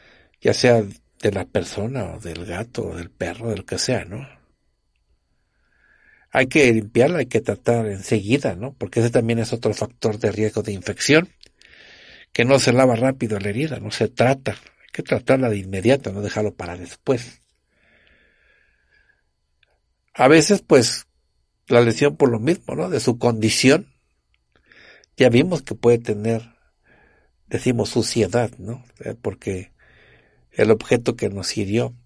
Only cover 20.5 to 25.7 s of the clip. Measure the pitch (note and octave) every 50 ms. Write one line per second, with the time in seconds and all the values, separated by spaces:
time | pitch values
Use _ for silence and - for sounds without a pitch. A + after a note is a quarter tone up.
20.5 | G3+ F#3+ - - D#3 C3 A#2 - - - - _ _ _ _ _ _ _ _ _
21.5 | _ _ _ - B2 A#2+ A#2+ A#2 A2 - D3 D3 D3+ - C#3+ B2+ A#2 G#2+ A2+ D#3
22.5 | F3+ - - - - D3 F3 F#3 E3 A#2+ - B2+ A#2 A#2+ - A#2+ A2+ A2 A2 G#2+
23.5 | - - - C3 C#3 F#3+ - _ _ _ _ _ _ _ _ _ _ _ _ _
24.5 | _ _ _ _ _ _ - - - _ _ _ _ - B2+ B2+ A#2 B2 D#3 F#3
25.5 | F3+ - - -